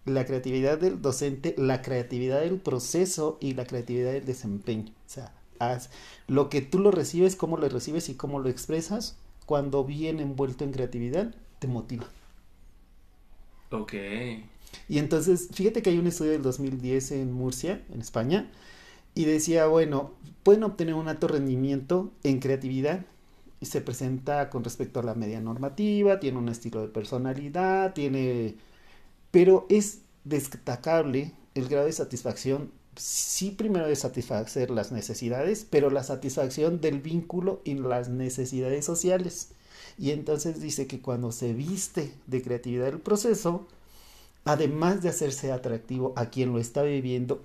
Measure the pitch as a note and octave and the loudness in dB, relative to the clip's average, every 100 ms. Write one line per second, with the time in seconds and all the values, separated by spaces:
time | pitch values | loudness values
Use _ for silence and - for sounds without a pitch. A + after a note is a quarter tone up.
0 | C3+ C3+ C3 C3 C3 C3 C3+ D#3 F#3 - | -2 0 0 -2 0 2 2 4 2 2
1 | C#3 B2+ C#3+ C3+ E3+ E3 C3 C3 - B2+ | -2 0 -2 -2 -4 0 2 0 -2 -4
2 | A#2+ B2 B2+ C#3 E3 F#3 D#3 B2+ - E3 | -2 -2 0 0 0 -2 -2 -2 0 0
3 | F#3 - D3+ - C#3 B2+ A#2+ B2+ A#2+ B2 | 0 0 -2 -2 -4 -4 -4 -6 -2 -2
4 | B2+ C3+ C3 A#2+ G#2+ G2+ A2 A2 A2 - | 0 -2 -4 -6 -6 -6 -4 -6 -6 -14
5 | - - A2 - - - A#2+ B2 - - | -16 -16 -16 -18 -20 -4 -2 -2 -8 -18
6 | - - - C3+ C#3 D3 C3+ F#3 G3+ F3+ | -20 -16 0 2 4 0 0 4 6 4
7 | C3 E3+ F#3 F#3+ D#3+ E3 C#3+ B2 C#3+ D#3+ | 0 4 4 4 -2 0 0 -2 -4 -4
8 | D#3+ B2+ C3+ C#3 C3 B2 - D#3+ D#3+ G#3+ | -4 -8 -6 -2 -2 -4 -2 -4 -2 -6
9 | - - - - - D3 C#3 C#3 C3+ D3 | -6 -12 -20 -20 0 0 2 0 0 -2
10 | D#3+ D#3 C#3 C3+ C3+ B2+ C#3+ C3 B2 B2 | -2 -2 -4 -2 -2 -2 -4 -2 -4 -4
11 | A#2+ D#3 A3+ - - - C3 A#2+ A2 A#2 | -2 -2 -2 -6 -20 -8 -4 -4 -4 -8
12 | - - - - - - - - - - | -10 -16 -20 -20 -20 -20 -20 -20 -20 -20
13 | - - - - - - - A2+ G#2 G2+ | -20 -20 -20 -20 -20 -20 -8 -8 -6 -8
14 | G2 A2 B2 A2 - - - - - D3 | -6 -6 -6 -8 -14 -20 -20 -18 -4 -2
15 | D3+ D#3+ D#3+ F3+ - - G3 A3+ G3+ F3 | 2 2 4 2 2 0 2 4 4 4
16 | F3 E3 D#3 D#3 C3 B2+ C3+ C3 B2 C3 | 2 2 2 2 0 0 -2 -2 0 0
17 | C3 C#3 C3 B2+ B2+ B2+ E3 G#3+ - A#2 | 0 -4 -2 -2 -2 -2 -4 -4 -8 -12
18 | A#2 A#2 A#2+ F#3+ - - - - - - | -4 -2 2 2 0 -14 -20 -20 -20 -20
19 | - - D#3 D#3 D#3 E3 D#3 D#3+ D#3 C#3 | -10 0 2 4 4 6 6 6 6 2
20 | C#3+ - - - - G#3+ G#3+ G3+ E3 D#3+ | -2 -12 -20 2 8 8 6 0 -2 0
21 | D#3+ D#3 E3 D3+ C#3 B2+ C3+ C#3 C3+ F3+ | -2 0 2 2 2 2 2 0 0 0
22 | G3+ - C#3 C3 C3 C3+ C3+ C3 C#3 F#3 | 0 -2 2 2 2 0 0 0 0 0
23 | F3+ - - - - - B2 C#3+ C3+ A#2+ | -6 -18 -20 -20 -20 -14 -6 -4 -4 -4
24 | B2+ C3 C3 D3 C#3 B2+ A#2 - C3+ C3 | -2 -2 -2 0 0 -4 -6 -6 -6 -4
25 | A#2 A2+ G#2+ A2 A2 A#2 C#3 - G#3 G#3 | -4 -4 -4 -4 -6 -4 -6 0 2 4
26 | G3+ F#3+ C#3 B2+ A#2 A2+ A#2 A2 G#2+ A2 | 4 4 0 -2 -4 -4 -6 -6 -4 -6
27 | G2+ B2+ C3 C3+ C#3+ E3 F#3 F#3+ F#3+ E3+ | -4 -4 -4 -4 -6 -2 2 2 0 0
28 | C#3+ C3+ B2+ B2 A2+ - - - - - | -2 0 0 0 -2 -6 -18 -20 -20 -20
29 | - - - F3+ F3+ F#3 - G#3 G3+ - | -20 -20 4 8 10 8 8 4 4 -6
30 | - _ C#3+ D3 C#3 - - B2 D#3+ E3 | -20 _ -4 -2 -2 -8 -6 -4 2 2
31 | D3 C3 D3 - - - B2+ C#3+ D3 E3 | 4 0 -2 -10 -8 -6 0 2 2 0
32 | D3 B2 B2+ G#2+ C3 C#3 D3 - - - | -6 -4 -6 -4 -2 -2 -4 -14 -20 -12
33 | - - - - F#3+ G3 A3 F#3 D#3 D3 | -6 -4 -2 -2 -4 -2 0 2 2 0
34 | - B2+ A#2+ A2 A2+ C#3+ B2+ A2 G2+ A2+ | 0 -4 -2 -4 -2 -2 0 0 -2 -6
35 | - A2+ A#2+ B2+ E3 G#3 - D3+ C#3 C3+ | -6 -6 -2 0 0 -2 2 4 6 2
36 | B2+ C3+ C#3 C3+ C3+ C#3+ D#3+ F3 D#3 C#3 | 0 -4 -4 -2 -2 0 0 2 0 0
37 | D3+ E3 E3 F3+ F3+ - - C#3 B2+ B2 | -2 -4 -2 -2 -2 -2 -4 -4 0 -2
38 | B2 B2 B2+ B2+ B2+ C3 B2+ C#3+ C#3+ E3+ | -2 -4 -4 -2 -4 -2 -2 -2 -2 0
39 | F3+ F#3 F3 - - - - - - - | 2 2 0 -6 -14 -16 -20 -20 -20 -4
40 | C#3 D3+ D3+ D3+ E3 D#3 D3+ - C3+ C3 | -2 -2 0 -2 -2 -4 -6 -6 -6 -6
41 | - A#2+ A#2+ A#2 A#2+ A#2 D3+ F#3+ - F3 | -4 -4 -4 -4 -4 -2 -2 -4 -4 -4
42 | C#3 - - B2+ B2 A#2+ B2 B2 C3 D#3 | -6 -10 -4 -4 -2 -4 -2 -2 -2 -2
43 | - G#3 A#3+ G#3+ E3+ F3 - - - - | 0 2 4 2 2 -2 -6 -20 -20 -20
44 | - - - _ - D3 D3 D3+ E3+ G3 | -20 -20 -20 _ 0 2 2 2 2 2
45 | F3 - D3 B2+ C3+ B2+ B2 A2+ - C3 | 0 0 -2 -2 -4 -4 -2 -6 -4 -2
46 | B2+ B2+ A#2 C3 B2+ A#2+ A#2 C#3+ D3 C#3 | -2 -2 -4 0 0 0 0 0 2 2
47 | B2+ B2 B2 C#3 | 0 -2 -2 -4